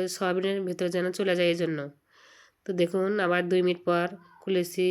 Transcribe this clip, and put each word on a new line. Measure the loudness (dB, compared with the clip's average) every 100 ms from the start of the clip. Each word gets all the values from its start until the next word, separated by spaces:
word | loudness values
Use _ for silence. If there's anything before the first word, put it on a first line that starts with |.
| 0
সয়াবিনের | -2 0 0 0 -2
ভেতরে | -4 -4 -2
যেন | 0 -2
চলে | -2 0 2
যায় | 2
এই | 2
জন্য। | -2 -4 -8 -14 _ _ -20 -20 -20 _ -8
তো |
দেখুন | 0 0 2 0 0
আবার | 2 2 2
দুই | 2
মিনিট | 2 0
পর | 0 0 0 -6 -20 -14
খুলেছি, | -2 0 0 0 0